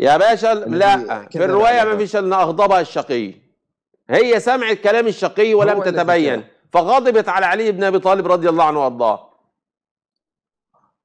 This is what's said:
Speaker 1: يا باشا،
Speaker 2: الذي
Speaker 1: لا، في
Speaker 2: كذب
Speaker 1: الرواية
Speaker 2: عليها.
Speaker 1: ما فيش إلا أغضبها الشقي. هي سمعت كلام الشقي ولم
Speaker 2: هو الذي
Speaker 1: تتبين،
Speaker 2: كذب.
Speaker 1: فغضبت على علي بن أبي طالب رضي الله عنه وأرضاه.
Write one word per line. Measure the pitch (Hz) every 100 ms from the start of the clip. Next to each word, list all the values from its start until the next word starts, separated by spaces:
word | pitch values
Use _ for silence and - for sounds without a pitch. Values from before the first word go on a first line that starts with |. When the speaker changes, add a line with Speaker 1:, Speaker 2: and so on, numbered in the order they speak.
Speaker 1:
يا | 127 151
باشا، | 202 220 220
Speaker 2:
الذي | 220 - 165
Speaker 1:
لا، | 196 196 - 110
في | 101
Speaker 2:
كذب | 165
Speaker 1:
الرواية | 185 190 220 240
Speaker 2:
عليها. | 220
Speaker 1:
ما | 208
فيش | 208 214
إلا | 190 190
أغضبها | 170 165 202 190
الشقي. | 165 160 - 123 104 - _ _ _ _ _ _ -
هي | 147 240 226
سمعت | 240 254 226 202
كلام | 208 220 233
الشقي | 190 185 - 220 214
ولم | 202 208
Speaker 2:
هو |
الذي | 185 175
Speaker 1:
تتبين، | 170 175 147 120
Speaker 2:
كذب. | 107 _ _
Speaker 1:
فغضبت | 170 170 262 247 220 208
على | 185 185
علي | 196 220
بن | 185 196
أبي | 190
طالب | 185 196 170
رضي | 180 170
الله | 165 160
عنه | 151
وأرضاه. | 135 120 117 101 - _ _ _ _ _ _ _ _ _ _ _ _ _ _ _ _ _